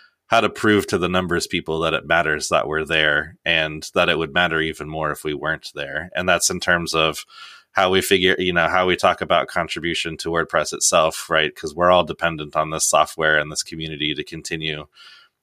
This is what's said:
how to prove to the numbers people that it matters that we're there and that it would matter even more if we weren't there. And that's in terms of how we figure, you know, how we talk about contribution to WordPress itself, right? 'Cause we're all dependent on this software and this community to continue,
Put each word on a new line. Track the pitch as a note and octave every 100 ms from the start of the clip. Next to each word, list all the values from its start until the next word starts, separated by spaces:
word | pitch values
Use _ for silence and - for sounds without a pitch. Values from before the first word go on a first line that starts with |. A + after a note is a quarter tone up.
| _ _ -
how | A2+
to | G#2+
prove | - A2 G#2 -
to | F#2+
the | F2
numbers | F2+ F2+ E2+ -
people | F2 D#2+ D#2+
that | E2
it | D#2+ C#2+
matters | E2 D#2 D2+ -
that | E2 -
we're | D#2 D2+
there | D#2+ D#2 D2 D2+ -
and | - E2 D#2 D#2 -
that | F#2+ F2
it | D#2+
would | D#2+
matter | E2+ F2 D#2+
even | D#2+ D2+ D2+
more | D#2 D2+
if | D2
we | D#2
weren't | D2 D2+ D#2 - -
there. | C#2+ C#2+ F2 -
And | F2+
that's | E2+ -
in | F2+
terms | - F2 E2 E2
of | D#2 D2+ - - - - _
how | - F#2
we | F#2+
figure, | F2+ F#2+ F#2 F#2
you | F#2
know, | F2 E2
how | F#2 F#2
we | F2
talk | F#2 F2
about | E2 F2 C2+
contribution | F2+ D#2+ - E2 E2 E2+ D#2+
to | E2
WordPress | E2 D#2 E2 D2+
itself, | - - F2 D#2+ - -
right? | D#2+ D2+
'Cause | - D#2 D2+
we're | F2
all | F2+ E2+
dependent | E2 E2+ D#2+ D2 D#2+
on | D#2
this | D#2 -
software | D2+ D2+ - D#2 D#2
and | D2
this | D#2
community | - D#2+ D#2+ D2+ D2+ D2
to |
continue, | D2 D#2+ - E2 D#2 D2+ D2+ _ - - _ _